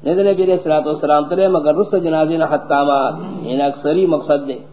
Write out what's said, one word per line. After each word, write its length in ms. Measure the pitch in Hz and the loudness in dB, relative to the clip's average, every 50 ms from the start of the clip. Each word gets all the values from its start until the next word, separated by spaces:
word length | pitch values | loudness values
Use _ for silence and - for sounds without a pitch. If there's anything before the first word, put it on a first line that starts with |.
| - | -2
نه 100 | 143 175 | -2 0
د 60 | 190 | 2
نبی 220 | 196 202 196 180 190 | 2 2 2 2 2
علیہ 140 | 185 185 175 | 2 2 0
الصلوۃ 260 | - 156 156 151 139 | 2 0 0 0 0
والسلام 380 | 151 151 147 - 143 147 147 147 | -2 -4 -2 0 2 2 2 2
تله 220 | 143 175 185 190 | 0 0 2 2
مگر 260 | 190 185 165 147 151 151 | 2 2 2 2 2 2
رس 160 | 170 208 202 | 2 0 0
جنازې 440 | - 175 170 165 156 156 156 156 165 | 0 -2 0 0 0 0 0 0 0
نه 80 | 160 165 | -2 0
حتی 340 | 160 151 143 - - 147 143 143 | 0 -2 -4 -2 0 0 2 2
مات، 260 | 143 139 139 135 123 104 - - - - - - | 2 2 2 0 -2 -4 -6 -12 -12 -10 -10 -6
یعنی 180 | 120 127 135 | -4 -2 0
اکثری 440 | 143 143 139 - - 147 156 185 190 | 0 -2 -2 -2 -2 0 2 2 2
مقصد 340 | 170 156 147 - - 147 143 139 | 2 0 -2 0 0 -2 -2 -2
ده. 100 | 139 127 120 - - | -6 -10 -10 -12 -18